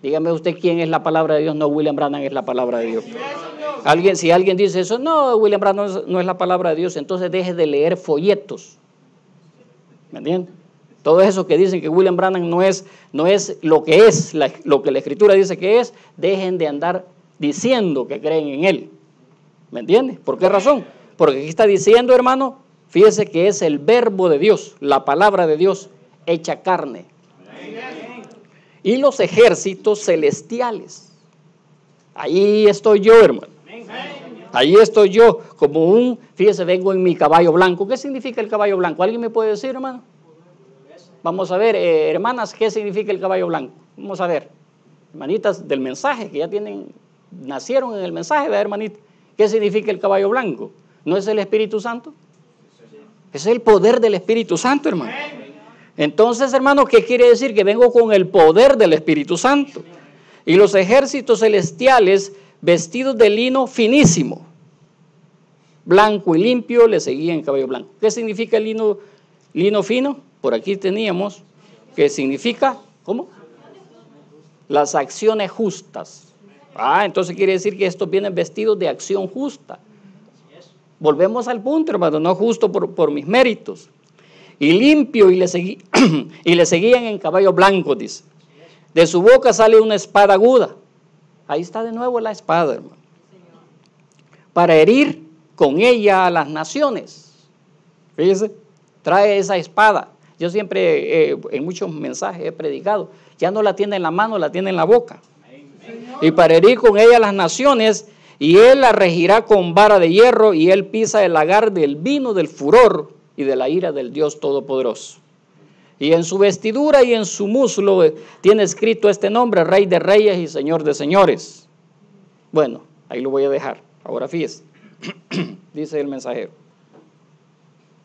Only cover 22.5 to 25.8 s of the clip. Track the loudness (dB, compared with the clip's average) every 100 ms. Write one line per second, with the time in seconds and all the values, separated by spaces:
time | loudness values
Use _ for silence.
22.5 | -8 _ _ _ 4 4 4 -4 0 0
23.5 | 0 -4 -2 0 2 0 0 0 2 2
24.5 | 0 -2 _ -2 0 0 2 2 2 0
25.5 | 2 0 -2